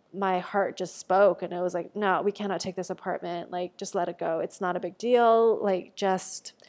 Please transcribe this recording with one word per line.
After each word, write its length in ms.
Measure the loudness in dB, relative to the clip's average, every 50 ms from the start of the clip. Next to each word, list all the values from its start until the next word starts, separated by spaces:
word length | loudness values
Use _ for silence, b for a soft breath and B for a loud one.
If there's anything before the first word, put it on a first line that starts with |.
| _ _ -8
my 260 | -4 -2 0 0 -2
heart 380 | -2 -2 0 0 0 0 -2
just 200 | -4 -6 -6 -6
spoke, 440 | -6 -2 2 4 6 6 6 6 2
and 100 | -2 -6
it 80 | -4 -4
was 140 | -2 -2 -2
like, 200 | -4 -6 -6 -4
"No, 280 | -2 0 2 2 2
we 100 | 2 0
cannot 300 | -2 -2 -2 -4 -4 -4
take 160 | -4 -6 -6
this 120 | -6 -6 -6
apartment. 640 | -8 -8 -6 -6 -6 -4 -6 -6 -8 -8 -8 -8
Like, 240 | -6 -6 -6 -6 -8
just 180 | -10 -8 -6 -4
let 140 | -2 -2
it 100 | -2 -4
go. 220 | -4 -4 -2 -2 -2
It's 220 | -4 -4 -4 -4
not 160 | -2 -2 -2
a 20 | -4
big 180 | -6 -8 -8
deal. 640 | -6 0 2 4 6 6 6 6 6 6 4 4 2
Like, 360 | 2 0 0 0 -2 -6 _
just 560 | -2 0 0 0 0 -2 -4 -8 -8 -10 -14 -18 b b